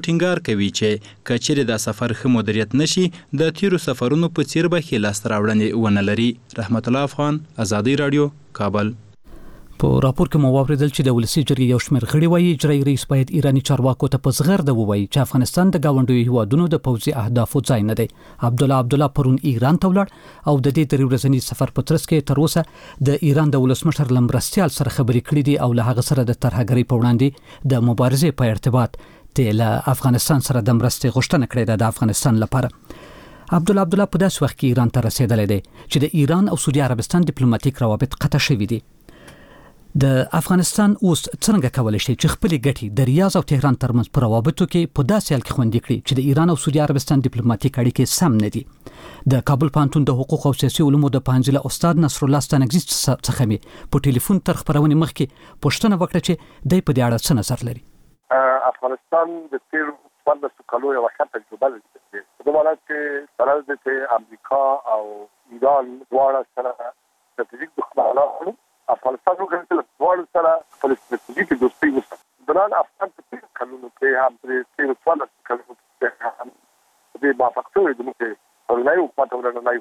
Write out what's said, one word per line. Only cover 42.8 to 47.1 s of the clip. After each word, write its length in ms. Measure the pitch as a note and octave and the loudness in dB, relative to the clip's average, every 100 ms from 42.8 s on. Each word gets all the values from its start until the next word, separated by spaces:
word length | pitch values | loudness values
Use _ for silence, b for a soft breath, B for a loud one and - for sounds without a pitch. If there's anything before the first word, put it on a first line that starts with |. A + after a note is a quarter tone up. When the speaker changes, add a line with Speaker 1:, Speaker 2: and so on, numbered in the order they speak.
| G#2+ G#2+ | -4 -2
Speaker 2:
د 120 | B2+ | 2
ریاض 260 | D3 F#3+ F#3 | 2 2 0
او 20 | - | 0
تهران 260 | C#3 C#3+ B2 | 0 2 0
ترمنځ 260 | B2 A#2 A2 | 0 0 0
په 100 | - | 0
روابطو 420 | A#2 A2+ A#2+ - F#3+ | 2 2 0 0 0
کې 180 | F3 E3+ - | 0 -2 -2
په 60 | B2+ | 0
داسې 180 | G#3 - | 0 0
حال 100 | C#3 - | -4 -2
کې 100 | - | -2
خوندي 240 | A2+ A2+ | 0 0
کړي 140 | - A#2 - | -2 -4 -2
چې 60 | C3 | 0
د 120 | C#3 | 2
ایران 240 | C#3 E3+ | 2 2
او 20 | D3+ | 0
سعودي 160 | - D3 D3+ | 0 0 2
عربستان 360 | C#3 - | 0 0